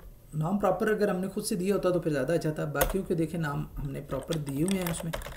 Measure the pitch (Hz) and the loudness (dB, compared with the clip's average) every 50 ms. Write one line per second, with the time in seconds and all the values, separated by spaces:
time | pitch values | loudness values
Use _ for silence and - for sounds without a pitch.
0 | - - - - - - 151 151 156 175 202 202 208 190 180 - 226 214 214 185 | -18 -18 -18 -20 -16 -8 -4 -2 0 2 2 2 4 2 2 4 2 2 4 4
1 | 208 196 185 180 190 196 - 208 202 - 220 175 180 196 202 - - 180 175 170 | 4 2 2 0 -2 -2 -4 -4 -2 -2 -2 0 2 2 2 4 4 4 2 4
2 | - 165 147 135 170 160 170 160 - 208 202 - 160 151 139 143 139 - - 190 | 2 2 2 2 2 2 2 2 2 0 0 0 -4 -2 0 0 0 2 2 -2
3 | 190 - 185 165 165 156 180 170 160 143 143 151 147 - - - 143 139 139 143 | 0 0 0 0 0 0 0 -4 -2 -2 -2 -4 -6 -6 -6 -6 -6 -6 -6 -6
4 | 139 - 143 131 - - 165 156 143 143 135 139 160 190 196 185 180 165 170 - | -6 -6 -6 -6 -4 -2 -4 -4 -2 -4 -2 0 2 2 2 0 0 -2 -4 -2
5 | - 160 151 - - - - | 0 0 0 0 -2 -8 -10